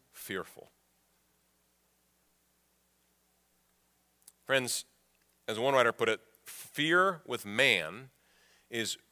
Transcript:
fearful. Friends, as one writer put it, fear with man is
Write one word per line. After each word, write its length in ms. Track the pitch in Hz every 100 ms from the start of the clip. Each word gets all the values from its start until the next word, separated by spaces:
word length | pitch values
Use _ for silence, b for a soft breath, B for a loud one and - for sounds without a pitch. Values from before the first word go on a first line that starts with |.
| _
fearful. 640 | - - 95 - - - _ _ _ _ _ _ _ _ _ _ _ _ _ _ _ _ _ _ _ _ _ _ _ _ _ _ _ _ _ _ _ _ _ _ _ - _
Friends, 400 | - 135 120 - - _ _ _ _ _ -
as 120 | 110
one 160 | 131
writer 180 | 135 117
put 160 | - 113
it, 120 | 107 _ _
fear 800 | - - - - 156 180 190 165 -
with 180 | 120
man 680 | 101 110 135 98 78 104 135 _ b b b b b
is 260 | 117 107 - _